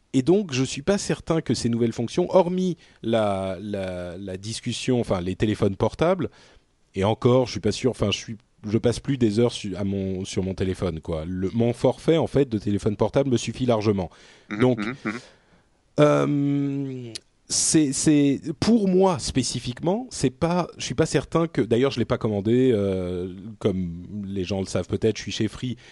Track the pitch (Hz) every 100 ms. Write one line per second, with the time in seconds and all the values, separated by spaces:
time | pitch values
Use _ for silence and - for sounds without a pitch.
0 | _ 131 127 190 196 127 131 - 139 196
1 | - 156 - 165 - 120 117 117 117 113
2 | 117 - 175 185 175 185 185 165 - _
3 | 110 113 107 98 95 92 104 101 92 90
4 | 90 87 98 92 104 113 123 113 - 123
5 | 110 95 90 92 110 107 104 95 110 -
6 | 160 190 147 - - _ _ _ _ 95
7 | 98 110 127 127 120 101 104 - 127 110
8 | 104 95 - 110 _ _ 107 107 120 110
9 | - 139 117 104 120 - 104 92 101 98
10 | 95 92 95 - 92 92 95 90 95 78
11 | 82 80 80 92 92 110 117 117 135 -
12 | - 165 123 135 135 110 104 101 113 104
13 | 107 139 139 120 - 117 123 113 107 98
14 | 85 - - - _ 104 123 117 104 135
15 | 113 117 - _ _ _ _ _ _ -
16 | 147 147 143 143 143 143 139 139 139 127
17 | 120 110 - _ - - - 160 147 135
18 | - 147 143 123 - - - 233 196 185
19 | 190 156 - 135 123 123 123 117 165 208
20 | 254 - 131 - 165 180 165 - - 123
21 | 160 151 - 165 165 - 113 117 135 123
22 | 107 120 117 104 101 123 131 110 98 95
23 | 90 90 92 92 98 104 113 95 87 85
24 | 90 104 98 98 90 101 95 101 87 104
25 | 113 104 - - 110 - 127 117 -